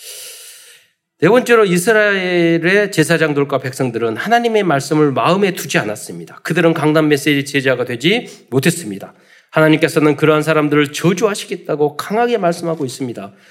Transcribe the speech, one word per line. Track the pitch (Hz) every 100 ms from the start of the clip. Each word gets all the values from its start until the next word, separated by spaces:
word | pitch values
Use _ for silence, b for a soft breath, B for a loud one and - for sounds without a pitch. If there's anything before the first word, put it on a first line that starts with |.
| B B B B B B B B B B _ -
네 | 170
번째로 | 247 240 233
이스라엘의 | 202 180 175 214 208 196 180 175 170 165 165 196 202
제사장들과 | 196 143 165 156 143 143 139
백성들은 | 131 - 131 110 117 110
하나님의 | 202 233 233 220
말씀을 | 185 139 139 156 147
마음에 | 123 127 190 196
두지 | 185 147 170
않았습니다. | 107 104 - 87 82 -
그들은 | - 165 170
강단 | 160 147 156 151
메시지 | 143 151 143
제자가 | 135 139 131 123
되지 | 123 120 151 226 - - -
못했습니다. | 131 165 - 107 98 92 - b b b
하나님께서는 | 160 156 156 156 156 151 143
그러한 | 151 151
사람들을 | 151 156 151 147 143
저주하시겠다고 | - 165 190 208 202 - 180 - 151 147 147
강하게 | - 214 240 233
말씀하고 | 175 170 170 160
있습니다. | 131 - 131 110 98 - b